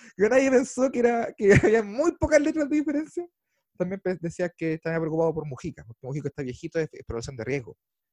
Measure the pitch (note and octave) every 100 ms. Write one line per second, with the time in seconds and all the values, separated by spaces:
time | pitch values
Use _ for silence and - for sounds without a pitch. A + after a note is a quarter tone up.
0 | - - G#3+ C4 C4+ B3+ B3+ - C4 A#3+
1 | A#3+ A#3 A3+ - G3+ G3+ - A3+ G3+ A3+
2 | E4 - D4 D4+ D4 D#4 C#4+ D4+ D4+ C#4+
3 | D#4 - F4 _ _ _ _ - F3+ G3
4 | F#3 F3+ E3 - F3+ - D#3+ D#3+ E3 E3
5 | D#3+ D#3+ E3 D#3 D#3 B2+ E3+ - A#2 -
6 | B2+ C#3+ C#3 - C3 B2 - E3 D#3 -
7 | - A#2 C3 C3+ C3 C#3+ A2+ - _ _
8 | _